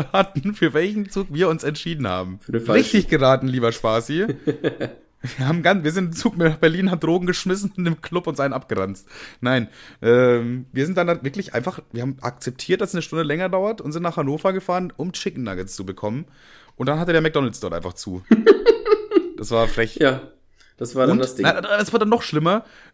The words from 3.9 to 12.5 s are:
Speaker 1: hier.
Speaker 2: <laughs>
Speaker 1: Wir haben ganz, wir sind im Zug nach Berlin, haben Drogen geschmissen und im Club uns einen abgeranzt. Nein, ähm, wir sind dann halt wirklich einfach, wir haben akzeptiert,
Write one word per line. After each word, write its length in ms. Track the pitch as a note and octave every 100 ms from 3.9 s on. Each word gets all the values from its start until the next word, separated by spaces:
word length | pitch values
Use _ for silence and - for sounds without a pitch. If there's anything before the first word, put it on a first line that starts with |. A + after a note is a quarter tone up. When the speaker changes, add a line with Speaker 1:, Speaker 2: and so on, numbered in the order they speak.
| A2+ A2+
Speaker 1:
hier. 200 | D#3 A3+ C3+
Speaker 2:
<laughs> 0 | - D3 D#3+ - C3+ - _ _ B2+ -
Speaker 1:
Wir 100 | C3
haben 160 | E3+
ganz, 220 | F3 G3 D#3
wir 60 |
sind 140 | F3+ F3
im 40 |
Zug 240 | E3 A#3 E3+
nach 220 | E3 D#3
Berlin, 340 | E3 F3 F#3+
haben 80 | F3+
Drogen 260 | - F3+ F3+
geschmissen 460 | F3 F#3 F#3+ G3+ -
und 80 | E3+
im 160 | D#3+
Club 260 | - F3 F3
uns 140 | C#3+
einen 120 | C#3
abgeranzt. 540 | C3+ - G2 G2 G2 - - - -
Nein, 300 | B2 B2+ A2 - - -
ähm, 640 | A2+ B2 B2 A#2+ A#2 B2+ B2
wir 120 | C3 D3+
sind 120 | F3+
dann 100 | F3
halt 160 | E3
wirklich 300 | C3+ - -
einfach, 260 | A#2+ F#3 - -
wir 80 | A#2
haben 160 | C3 C3
akzeptiert, 600 | A#2+ - B2+